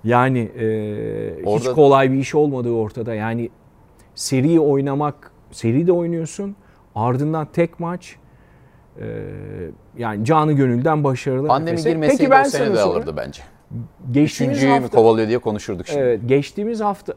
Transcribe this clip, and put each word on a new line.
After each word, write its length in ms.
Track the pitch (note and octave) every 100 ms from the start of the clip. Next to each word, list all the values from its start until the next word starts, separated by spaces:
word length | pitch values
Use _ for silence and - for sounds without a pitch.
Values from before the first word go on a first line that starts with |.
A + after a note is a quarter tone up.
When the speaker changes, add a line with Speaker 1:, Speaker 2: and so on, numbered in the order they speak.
Speaker 1:
yani, 340 | A2+ A#2+ C3 B2+
e, 1000 | A2 B2 A2 A2 G#2+ G#2 A2 G#2+ G#2 F2
hiç 80 | F2+
Speaker 2:
Orada 280 | A2 B2
Speaker 1:
kolay 380 | C3+ C#3+ C3+ C3+
bir 60 | C3+
iş 160 | C3
olmadığı 360 | D#3 D3+ B2+ A#2+
ortada. 420 | A#2 G#2+ - A2+
Yani 360 | A2 A2 A#2 A2+ - _ _ - _ -
seri 460 | - - C3 C#3+ E3
oynamak, 720 | D3 C#3 C#3 C#3 D3 - - _ -
seri 360 | - A2+ B2+ E3+
de 60 |
oynuyorsun. 640 | F3 E3+ E3 D#3+ - G3+ G3+ _ _ _
Ardından 520 | G#2 A#2+ B2 D3+ D#3+ D3
tek 280 | - E3+ -
maç. 360 | E3+ F3 - - _ _ _ - - _ _ -
E, 40 | A2 A2 G2 G2 - G2+ E2 - _ -
yani 260 | A2+ G#2
canı 280 | A2+ D#3+ D#3
gönülden 520 | C#3+ C3 A#2+ D#3 D#3
başarılar 440 | C#3+ B2+ C#3 C3 D3
Speaker 2:
Pandemi 260 | C3+ E3
Speaker 1:
Efes'e. 160 | E3+ D#3
Speaker 2:
girmeseydi 280 | D#3+ D3+ C4+
Speaker 1:
Peki 120 | C4+
ben 100 | C4+
Speaker 2:
o 0 |
sene 200 | C#4 D3+
Speaker 1:
sana 100 | A3+
Speaker 2:
de 40 | A#2
Speaker 1:
sorayım. 180 | F#2+ E2+
Speaker 2:
alırdı 200 | D2+ D2
bence. 260 | B1+ - - - - A2 A#2 - C3
Speaker 1:
Geçtiğimiz 460 | C3 D3+ - C3+ C#3+
Speaker 2:
Üçüncüyü 180 | C3+
mü 60 | C#3
Speaker 1:
hafta 160 | B2 A#2+
Speaker 2:
kovalıyor 300 | A2+ A2+ G#2+
diye 100 | A#2+
konuşurduk 480 | A#2 G#2 - F#2 -
şimdi. 140 | C#3+
Speaker 1:
Evet, 200 | B2+ A2+ A#2+
geçtiğimiz 540 | C#3 C#3+ - G#3+ A3+
hafta, 340 | G#3 G3 -